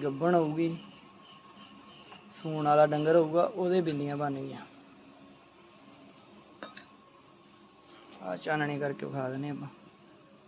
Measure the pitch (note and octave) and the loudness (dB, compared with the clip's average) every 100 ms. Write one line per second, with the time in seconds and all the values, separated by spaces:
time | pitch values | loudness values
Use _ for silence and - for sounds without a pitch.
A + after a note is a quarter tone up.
0 | C#3+ C#3 E3+ F3 D#3 D#3 E3 F3 - - | -2 0 2 4 2 0 -2 -4 -12 -20
1 | - - - - - - - - - - | -20 -20 -20 -20 -20 -20 -20 -20 -20 -20
2 | - - - - D#3+ D#3 D3 D3 D3+ D3+ | -20 -20 -20 -12 -6 -2 4 6 6 4
3 | D3+ E3+ D#3 E3+ F3 F#3 F3+ F#3 E3 D3 | 4 4 4 2 0 0 0 2 0 -2
4 | C#3+ C#3+ D3 C#3 C3+ B2+ - - - - | -4 -4 -4 -6 -8 -12 -18 -20 -20 -20
5 | - - - - - - - - - - | -20 -20 -20 -20 -20 -20 -20 -20 -20 -20
6 | - - - - - - - C6+ - - | -20 -20 -20 -20 -20 -20 -18 -18 -20 -20
7 | - - - - - - - - - - | -20 -20 -20 -20 -20 -20 -20 -20 -20 -20
8 | - - F#2 F2+ E3 D#3 D3 C#3+ C#3+ C#3 | -20 -14 -10 -6 -2 -2 -2 -4 -6 -6
9 | C#3+ C#3 C3 C3+ D3 C#3 C#3+ - - - | -8 -6 -6 -6 -8 -8 -12 -16 -20 -20
10 | - - - - | -20 -20 -20 -20